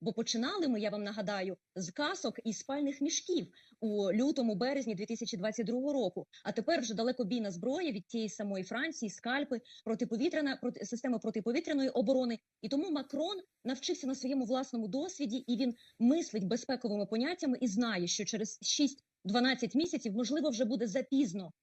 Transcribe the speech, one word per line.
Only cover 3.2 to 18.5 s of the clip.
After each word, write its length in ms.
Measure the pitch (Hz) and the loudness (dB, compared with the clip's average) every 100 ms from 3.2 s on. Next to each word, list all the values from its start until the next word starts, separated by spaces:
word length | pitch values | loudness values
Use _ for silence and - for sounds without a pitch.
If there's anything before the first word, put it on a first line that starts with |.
| - 339 175 - - _ | 0 -2 -2 -10 -20 _
у 320 | 220 208 196 | -2 2 2
лютому, 420 | 208 269 277 240 | 4 4 2 2
березні 400 | 190 247 277 233 | 2 0 0 -2
дві 120 | 175 214 | -4 -4
тисячі 300 | 233 233 196 | -4 -4 -2
двадцять 300 | 214 208 208 | -2 -2 0
другого 260 | 240 277 | 0 0
року. 340 | 285 196 180 - - | 2 0 -2 -10 -8
А 80 | - | -4
тепер 280 | 220 220 330 | -2 2 2
вже 140 | 233 | 0
далекобійна 560 | 214 233 254 196 240 202 | 0 0 0 0 0 -2
зброя 420 | 170 226 294 339 | -2 -2 0 0
від 140 | 202 - | -2 -4
тієї 220 | 233 214 | -4 -4
самої 360 | - 202 196 | -4 -4 -2
Франції, 460 | 185 226 320 320 214 | -2 -2 -2 -2 -6
скальпи, 500 | - 233 269 285 233 - - | -4 -2 -2 0 -4 -8 -10
протиповітряна, 720 | - 226 240 226 311 311 285 254 | -4 -2 0 0 0 2 0 0
проти-, 280 | 247 - | -4 -6
система 340 | 202 233 262 233 | -6 -4 -2 0
протиповітряної 680 | 220 220 208 262 330 294 269 | 0 -2 0 0 0 2 2
оборони. 500 | - 202 262 247 226 - _ | 2 4 4 2 -2 -8 _
І 60 | 220 | -2
тому 220 | 277 381 | 0 0
Макрон 500 | 294 - 277 339 392 - _ | 0 -2 -2 -2 -4 -10 _
навчився 420 | 233 269 - 349 262 | -4 -4 -2 -2 -2
на 80 | |
своєму 300 | 269 254 277 | -2 0 0
власному 440 | 226 254 269 233 214 | 2 0 0 -2 -2
досвіді, 480 | 254 349 - 269 240 | -2 -2 -4 -2 -2
і 200 | - 233 | 0 0
він 180 | 254 233 - - | 2 -2 -10 2
мислить 460 | 233 320 - 208 | 6 6 2 -2
безпековими 640 | 180 240 - 247 226 208 202 | 0 0 -2 -2 0 0 0
поняттями 520 | 226 277 359 302 247 | 0 0 0 0 2
і 80 | 247 | 2
знає, 380 | 196 240 190 175 | 2 2 2 2
що 180 | - | 0
через 340 | 202 214 208 | 0 -2 -2